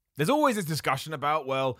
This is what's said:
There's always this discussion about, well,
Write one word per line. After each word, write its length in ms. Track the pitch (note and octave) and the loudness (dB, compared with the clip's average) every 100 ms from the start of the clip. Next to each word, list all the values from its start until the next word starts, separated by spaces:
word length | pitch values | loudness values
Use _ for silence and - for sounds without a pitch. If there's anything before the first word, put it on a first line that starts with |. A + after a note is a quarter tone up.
| _ - | _ -2
There's 120 | D#3 | 2
always 280 | D4+ D4 G#3+ | 4 4 2
this 100 | D#3+ | -2
discussion 480 | D#3 D3+ C3+ D#3 | -4 -2 -2 -4
about, 320 | D3+ C#3+ D#3 C3 | -4 -2 -2 0
well, 320 | C3+ C3+ A#2+ | 0 0 -2